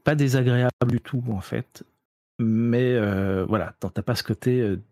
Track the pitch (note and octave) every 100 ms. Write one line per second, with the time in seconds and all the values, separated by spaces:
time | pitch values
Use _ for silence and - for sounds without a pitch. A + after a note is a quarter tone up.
0 | - D3+ C#3 C3 B2+ B2 B2 - B2 A#2+
1 | - B2+ B2 G2+ - A#2 - - - _
2 | _ _ _ - A2+ A2 A#2 A#2+ B2+ B2
3 | G#2 G2 G2 F#2+ F2 G#2 E2 - F#2+ -
4 | - A#2+ - A2 B2+ B2 A2 F#2 -